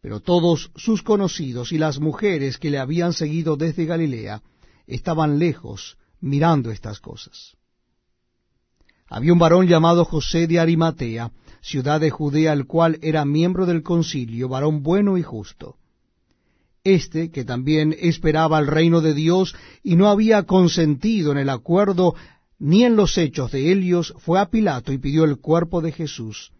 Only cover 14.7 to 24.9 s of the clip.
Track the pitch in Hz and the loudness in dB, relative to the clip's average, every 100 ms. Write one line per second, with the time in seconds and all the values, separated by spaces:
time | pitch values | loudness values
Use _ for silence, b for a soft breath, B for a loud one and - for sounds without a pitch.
14.7 | 151 143 190 202 185 - 113 - - - | -2 0 0 2 0 -4 -12 -14 -18 -20
15.7 | - _ _ _ _ _ _ _ _ _ | -20 _ _ _ _ _ _ _ _ _
16.7 | _ 190 190 - 156 165 151 117 123 131 | _ 2 2 2 -6 -6 -8 -8 -6 0
17.7 | 156 156 160 170 - 156 156 160 156 147 | 2 0 0 -2 0 0 2 2 2 2
18.7 | 156 165 165 156 147 160 180 185 B B | 2 4 4 2 0 0 0 0 B B
19.7 | B 233 170 208 202 220 214 175 190 175 | B 0 4 4 4 4 2 4 4 4
20.7 | 170 156 139 214 220 147 139 139 131 - | 2 0 0 -2 0 0 0 -2 -4 -2
21.7 | 180 202 180 180 B B B B _ 143 | 0 2 2 0 B B B B _ 2
22.7 | 190 247 220 190 - 151 147 123 135 151 | 4 6 4 2 0 -2 -2 -6 -2 0
23.7 | 190 180 175 160 - - 185 202 220 202 | 0 2 0 -2 -8 -2 0 0 0 0
24.7 | 127 131 | -2 -6